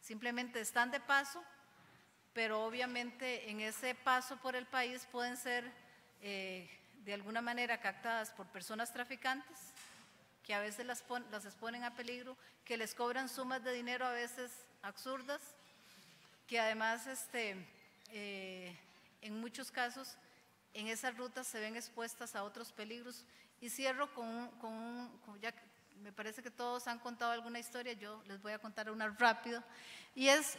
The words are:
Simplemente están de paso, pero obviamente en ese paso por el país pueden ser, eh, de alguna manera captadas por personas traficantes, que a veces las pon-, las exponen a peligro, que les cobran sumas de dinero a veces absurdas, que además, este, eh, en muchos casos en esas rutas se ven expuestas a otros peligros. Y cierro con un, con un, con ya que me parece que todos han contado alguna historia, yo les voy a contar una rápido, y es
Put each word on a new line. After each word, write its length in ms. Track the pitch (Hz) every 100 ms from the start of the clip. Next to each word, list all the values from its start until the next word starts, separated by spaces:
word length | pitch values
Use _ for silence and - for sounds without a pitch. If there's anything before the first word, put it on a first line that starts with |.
Simplemente 580 | - 220 240 240 247 240
están 300 | 214 - 240
de 100 | 277
paso, 420 | 277 277 285 349 330 - - - - - - - -
pero 280 | - 226 214
obviamente 840 | 220 240 247 247 240 233 254 240 214
en 140 | 214
ese 320 | 214 220 254
paso 420 | 247 - 254 254 269
por 180 | 262
el 120 | 254 247
país 420 | 262 247 254 -
pueden 280 | 247 240 247
ser, 340 | 254 247 240 240 - - - -
eh, 480 | 202 196 190 185 175 - - - 202
de 80 |
alguna 260 | 202 196 226
manera 400 | 240 240 240 226
captadas 520 | 208 190 233 226 220
por 160 | - 190
personas 440 | 196 180 220 233
traficantes, 800 | 240 247 262 262 262 294 320 - - - - - - - -
que 100 | -
a 80 | 208
veces 240 | 208 208
las 180 | 240 240
pon-, 220 | - 247 226
las 160 | 208 202
exponen 380 | 190 226 240
a 100 | 240
peligro, 420 | 240 247 247 247 254 - - -
que 100 | 233
les 180 | 214
cobran 360 | - 240 247 262
sumas 340 | 254 254 262
de 80 | 240
dinero 320 | 247 240 247
a 60 | 254
veces 400 | 240 240 240 247 - - -
absurdas, 580 | 196 202 254 262 254 294 - - - - - - - - - - -
que 140 | 233
además, 480 | 220 220 220 233 247
este, 480 | 262 - 247 220 190 170 - - - -
eh, 680 | 220 202 196 190 185 180 175 - - - -
en 200 | 214 214
muchos 320 | 233 233 262
casos 440 | - 240 247 269 - - - - - _
en 120 | 208 214
esas 300 | 220 262 233
rutas 280 | 247 247
se 140 | 254 226
ven 160 | 214
expuestas 640 | 226 240 - 233 - 240 214
a 80 |
otros 260 | 202 202 233
peligros. 540 | - 214 233 240 240 - - - -
Y 80 | 240
cierro 460 | 220 269 254 285
con 140 | 262 226
un, 200 | 233 240 240
con 120 | 233
un, 460 | 220 233 240 247 -
con 160 | - 202
ya 100 | 220
que 100 | 233 - - - 196
me 100 | 208
parece 320 | 202 214 220
que 80 | 247
todos 340 | - 240 240 247
han 140 | 233
contado 320 | 240 233 233
alguna 260 | 233 233 233
historia, 360 | 233 254 247
yo 280 | 233 208 214 202
les 120 | 196
voy 100 | 208
a 80 | 208
contar 280 | 220 208 214
una 160 | 220 214
rápido, 520 | 208 240 226 233 233 - - - - -
y 140 | - 269
es 280 | 285 302